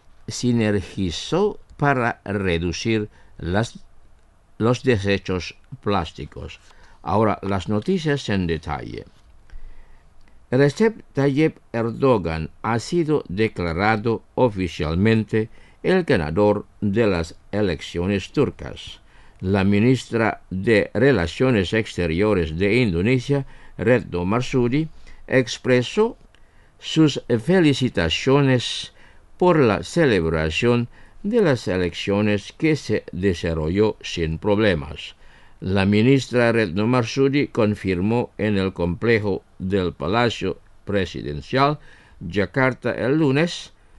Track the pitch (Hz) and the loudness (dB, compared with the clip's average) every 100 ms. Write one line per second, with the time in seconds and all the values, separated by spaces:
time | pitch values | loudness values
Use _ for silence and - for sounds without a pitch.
0 | - - - - 123 117 107 101 85 - | -10 -18 -14 -4 -2 0 2 0 -4 -4
1 | 92 82 - 165 208 - - - 143 127 | -4 -4 -4 -2 -2 -4 -14 -2 0 2
2 | 117 - - 101 95 82 87 - 113 110 | 0 -4 -6 -2 0 0 -2 -4 -2 -2
3 | 104 - - - 82 98 117 - - - | -4 -10 -20 -10 -2 -2 -2 -8 -20 -20
4 | - - _ _ _ - 113 123 131 107 | -20 -20 _ _ _ -2 0 2 2 0
5 | 98 98 - 92 - - - 131 107 98 | 0 -2 -2 -6 -6 -14 -20 -8 -2 -2
6 | 82 - 147 - 78 - - - - - | -4 -8 -14 -12 -16 -16 -20 -20 -20 -14
7 | - 101 107 - 98 98 107 104 185 190 | -2 0 2 0 -2 -4 -2 -4 -2 -2
8 | 151 143 - 101 85 80 - 67 57 53 | -2 -4 -2 -2 -2 -4 -6 -8 -10 -14
9 | - - - - - - - - - - | -16 -20 -20 -20 -18 -14 -14 -16 -20 -20
10 | - - - - - 131 143 - 220 220 | -20 -20 -20 -20 -2 2 2 4 0 0
11 | - 139 143 139 160 - - 117 113 117 | -6 -2 0 2 0 -2 -8 -4 -4 0
12 | 135 110 82 80 78 - 107 117 - 175 | 2 2 0 -4 -6 -6 -4 -4 -2 -2
13 | 151 151 - 92 110 - 85 82 104 110 | 0 -2 -2 -2 -2 0 -4 0 0 2
14 | 117 110 - - 127 95 90 - 78 85 | 0 -4 -4 0 0 0 -4 -2 -2 2
15 | 110 113 107 110 110 - - - - 185 | 4 2 2 -2 -2 -8 -20 -6 0 0
16 | 170 110 76 85 104 104 - - 104 104 | 2 0 2 2 2 2 -4 -6 -2 2
17 | 107 87 82 - - 101 101 73 - 85 | 2 0 -4 -8 -8 -2 -2 -2 -6 -4
18 | 90 101 - 151 107 - 65 - - - | -2 -2 -2 0 -2 -2 -12 -14 -16 -20
19 | - - - - 92 98 95 101 120 127 | -20 -20 -20 -8 0 2 4 4 4 2
20 | - 113 107 - - 92 113 104 - 104 | 0 0 0 -2 -8 -4 2 4 2 2
21 | 135 110 82 - 131 110 87 110 107 - | 2 4 0 0 2 2 2 -2 -2 -4
22 | 85 82 107 95 78 80 101 117 113 82 | -2 0 2 2 0 0 2 2 2 2
23 | 107 127 123 143 135 - - - 98 123 | 2 0 0 -2 -4 -14 -18 -4 2 2
24 | - 87 90 117 120 131 120 143 160 - | 0 -4 -2 -2 0 0 0 0 -4 -10
25 | - - - 131 123 - 123 123 120 208 | -20 -20 -2 0 0 -4 2 2 2 0
26 | 233 - - - - - - _ - 156 | 0 -2 -20 -20 -20 -20 -20 _ -4 2
27 | 151 151 - 117 131 190 151 131 120 - | 4 2 -2 -2 2 4 4 2 0 0
28 | 82 - 131 143 135 123 - - - - | 0 0 2 4 4 2 0 -8 -12 -18
29 | - - - - 180 160 120 90 92 175 | -20 -20 -20 0 2 4 4 2 -2 0
30 | 147 98 80 80 80 80 120 120 120 - | 2 2 2 0 0 0 2 2 -2 -10
31 | - - 202 233 175 123 110 92 87 - | -20 -10 -2 2 2 2 0 -2 -2 -4
32 | - 101 107 104 - - 160 147 - 107 | -2 0 2 0 -4 -4 -2 0 -2 -4
33 | - 87 98 85 87 80 78 98 107 - | -4 -2 -2 0 -2 -2 0 2 2 0
34 | - 87 80 78 104 101 107 82 71 - | -8 -4 -4 -2 0 2 2 0 -4 -12
35 | - - - - - - 92 98 95 104 | -16 -20 -20 -20 -20 -10 -4 0 2 4
36 | 120 139 - 120 117 113 101 90 113 127 | 4 4 2 2 2 2 0 0 0 0
37 | 113 139 135 143 139 - 107 101 95 87 | 0 0 2 2 -2 0 0 0 -2 -2
38 | 104 120 - - 107 98 95 - 87 85 | 0 0 -2 -4 -2 0 -2 -2 -4 0
39 | 113 113 104 - - - 92 98 90 76 | 0 2 0 -4 -8 -10 -2 0 0 -2
40 | 78 117 120 - 92 - - - - 98 | -2 0 0 -2 -6 -6 -14 -16 -4 -2
41 | 87 67 60 73 - 127 143 151 - - | -2 -6 -8 -10 -4 0 0 0 -8 -20
42 | - - 92 95 92 135 131 - 120 60 | -20 -16 -6 -2 -2 2 0 0 -4 -2
43 | 113 156 147 139 170 - - - _ | 0 2 2 2 0 -4 -14 -20 _